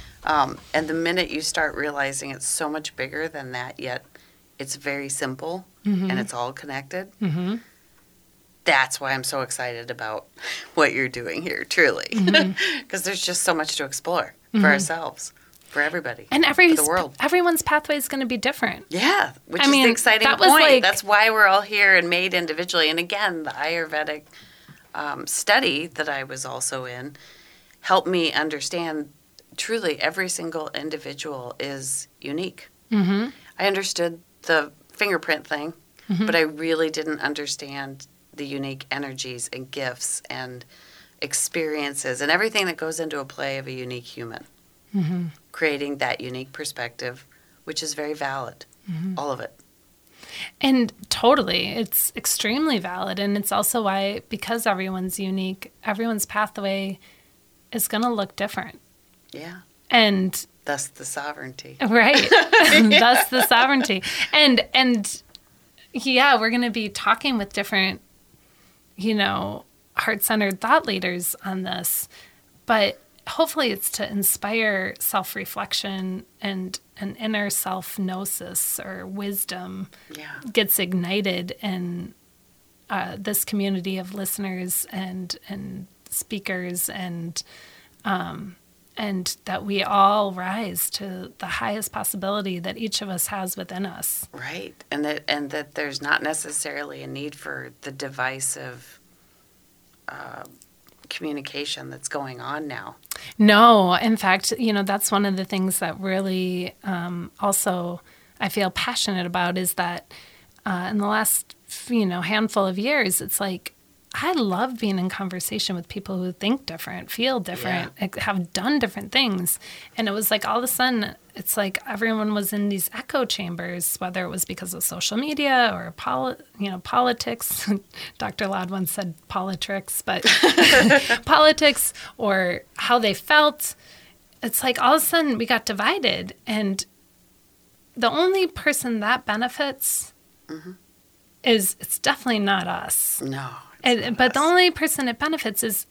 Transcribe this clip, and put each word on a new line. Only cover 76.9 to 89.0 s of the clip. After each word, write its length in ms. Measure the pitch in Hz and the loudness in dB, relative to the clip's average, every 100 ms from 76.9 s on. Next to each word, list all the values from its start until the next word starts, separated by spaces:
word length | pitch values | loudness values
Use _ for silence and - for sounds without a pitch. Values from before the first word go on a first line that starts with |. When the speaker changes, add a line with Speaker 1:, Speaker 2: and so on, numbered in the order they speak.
| - | -10
Speaker 2:
an 180 | 196 | -10
inner 340 | 220 220 208 202 | -6 -4 -2 -2
self-gnosis 1300 | - 190 185 - - 185 185 190 - 180 185 - - | -2 -4 -6 -6 -4 -4 -4 -6 -6 -6 -4 -2 -4
or 260 | 196 185 190 | -8 -12 -10
wisdom 800 | 196 202 196 - 180 185 190 190 - - | -8 -6 -4 -4 -6 -8 -10 -10 -14 -18
Speaker 1:
Yeah. 120 | - 151 - 247 | -16 -14 -14 -4
Speaker 2:
gets 280 | 220 202 - | 0 2 0
ignited 760 | 180 185 175 202 196 180 180 - | 0 -2 -2 -2 0 -2 -6 -8
in, 520 | 208 180 175 175 190 - _ _ _ _ _ _ - | -6 -4 -4 -6 -10 -16 _ _ _ _ _ _ -6
uh, 260 | 196 180 202 | -4 -4 -6
this 260 | 208 202 | -4 -4
community 520 | - 202 196 185 190 190 | -2 -2 0 -2 -2 -6
of 160 | 185 | -6
listeners 720 | 202 190 - 196 185 180 - - | -8 -6 -6 -6 -6 -4 -4 -6
and, 440 | 185 185 185 175 - - | -8 -8 -8 -8 -10 -12
and 380 | 196 196 190 185 _ - | -12 -10 -12 -14 _ -10
speakers 800 | - - 202 196 185 180 175 - | -8 -6 -8 -6 -6 -6 -6 -6
and, 520 | - 180 170 170 - - - - - _ _ | -6 -8 -8 -8 -10 -12 -16 -20 -20 _ _
um, 540 | 208 185 175 - 196 180 _ _ _ | -4 -4 -4 -10 -14 -16 _ _ _
and 380 | - | -6